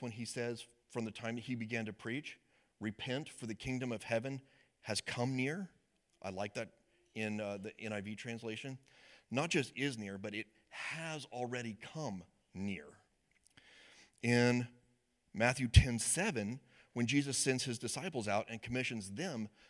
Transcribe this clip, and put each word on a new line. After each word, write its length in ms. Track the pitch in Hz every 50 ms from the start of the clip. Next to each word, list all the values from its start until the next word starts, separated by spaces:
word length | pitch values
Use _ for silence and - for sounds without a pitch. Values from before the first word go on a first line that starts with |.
when 120 | - 120 104
he 120 | 110 117
says, 420 | 110 - 127 120 120 120 113 - - - _ _ _
from 140 | - 123 117
the 80 | 110 101
time 240 | - 117 117 113
that 80 | 120 110
he 100 | 127 127
began 320 | 120 113 107 120 117 113
to 60 | 110 101
preach, 460 | - - 113 117 143 151 - - - _ _ _ _ _ _ _ _
"Repent, 480 | 101 110 104 - - 131 127 135 156 156
for 180 | - - 131
the 80 | 110 113
kingdom 380 | - - - 131 127 131 123 117
of 100 | 107 -
heaven 400 | - 117 113 117 135 135 135 - - - - - _ _ _ -
has 180 | - 107 98
come 360 | - - - - 120 131 135
near." 340 | 127 127 135 156 190 196 175 - _ _ _ _ _ _ _ _ _
I 100 | - 95
like 240 | 95 92 101 104 -
that 160 | 120 117 92 - _ _ _ _ _ _ _ _
in, 260 | 113 110 107 107 107
uh, 180 | 107 101 101 101
the 200 | 95 107 - -
N 120 | 110 110 107
I 80 | 104
V 160 | 95 104 107
translation. 640 | 101 - 123 117 113 117 113 110 110 - 139 135 131 - - - - - - - - _ _
Not 200 | 113 127 151 170
just 220 | 170 170 131 - -
is 200 | 117 135 143 131
near, 220 | 113 104 98 98 98
but 160 | 98 107 98
it 140 | 104 104 - _ _ _ _
has 540 | - - - - 139 160 165 165 156 151 127
already 480 | - - 123 123 120 123 123 120 117 104 101
come 440 | - - - 156 156 123 98 92 87 - _ _ _ _ _
near. 340 | 180 196 202 196 82 73 73 - - _ _ _ _ _ _ _ _ _ - _ - - - - - - - - - - - _ _ -
In 460 | 117 120 120 120 123 123 123 123 120 - - _ _ _ _ _ _ _ _ _ _ _
Matthew 360 | 98 110 123 131 - 131 117
ten 320 | - - - 131 120 113
seven, 600 | - - - 160 185 226 170 117 104 101 120 135 - _ - - - _ _
when 120 | 123 120
Jesus 320 | 113 127 143 143 139 131 -
sends 240 | - 139 131 127 -
his 160 | 135 120 113
disciples 480 | - 113 - 139 147 190 165 131 107
out 200 | 107 98 104 110 -
and 120 | 113 113
commissions 520 | - - 120 127 127 - 127 113 98 95 98
them 360 | 101 165 190 151 117 107 104 - _ - -